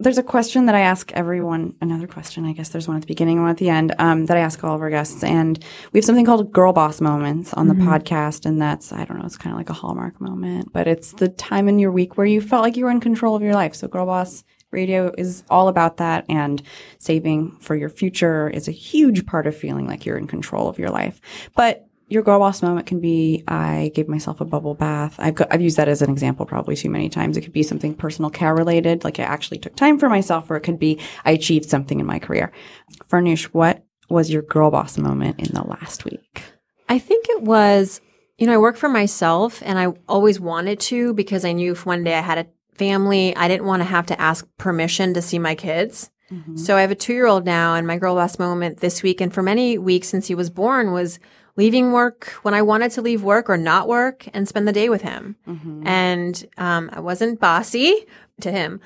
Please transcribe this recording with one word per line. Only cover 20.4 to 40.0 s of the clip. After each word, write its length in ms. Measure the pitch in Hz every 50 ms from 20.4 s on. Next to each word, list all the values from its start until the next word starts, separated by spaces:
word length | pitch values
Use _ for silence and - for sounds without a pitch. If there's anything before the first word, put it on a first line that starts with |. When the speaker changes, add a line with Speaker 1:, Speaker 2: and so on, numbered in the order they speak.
| - - - 52 57 -
Speaker 1:
of 100 | - -
your 120 | - -
life. 280 | - 50 50 - - - _ - - - - - _
But 300 | - 240 233 - - - _ _ _ _ _
your 140 | 202 220 214
Girl 180 | 208 202 202
Boss 200 | 202 196 190 -
moment 260 | - 175 175 175 175
can 140 | - 185 175
be, 420 | 170 170 165 165 160 160 160 160 160 -
"I 420 | 160 160 156 156 156 156 151 151 151
gave 120 | 156 156
myself 360 | 156 151 156 - - 160 - 165
a 20 |
bubble 300 | 165 156 147 151 147 147
bath." 400 | - 151 151 151 151 147 151 - -
I've 160 | - 160 156
got, 140 | - - -
I've 120 | - 165 175
used 160 | 165 160 -
that 100 | 151 147
as 140 | 147 143 143
an 80 | 139
example 340 | 139 139 135 131 131 - -
probably 320 | - - - - - 151
too 140 | - - -
many 180 | - - - -
times. 300 | - 160 165 - 156 160
It 20 |
could 140 | 156 170 -
be 80 | 151 151
something 320 | 151 156 156 - 151 156
personal 360 | - - 151 156 - 156 151
care 240 | 151 - 175 156 160
related, 480 | 165 165 170 170 165 165 165 170 170 -
like 160 | 160 156 -
I 40 | -
actually 340 | - 147 147 - - 156
took 200 | 151 - - -
time 220 | - 277 302 302 285
for 120 | 294 262
myself, 400 | 214 196 196 - 175 160 160 -
or 60 | 160
it 40 | 151
could 180 | 156 170 170 165
be 200 | 160 156 156 156 - - - - -
I 60 | 151
achieved 400 | 160 160 160 - 165 151 151 -
something 300 | - 139 139 139 143 -
in 40 | -
my 140 | - - -
career. 340 | - - - - - - - - - - - - _ _ - - - -
Farnoosh, 340 | - 175 175 170 160 156 -
what 380 | - - 160 165 165 - - - _ _ _ _ _
was 200 | 170 170 160 160
your 120 | 156 151 151
Girl 280 | - - 156 151 151
Boss 280 | 147 147 - - - -
moment 420 | - - - - 139 - - -
in 140 | 156 - -
the 120 | - -
last 380 | - - - - - - - -
week? 380 | - - - - _ _ - - - _ _ _ _ _ _ _
Speaker 2:
I 120 | - 240 254
think 280 | - - 403 466 453 -
it 120 | 466 392 226
was, 600 | 214 226 220 208 202 202 196 196 190 - - - _ _ _ _ _ _
you 100 | _ 226
know, 60 | 233 233
I 60 | 214
work 180 | 214 233 233
for 140 | - 302 294
myself, 720 | 262 220 202 202 - - 180 165 165 175 214 240 - - -
and 140 | - 190 185
I 160 | 180 180 175 -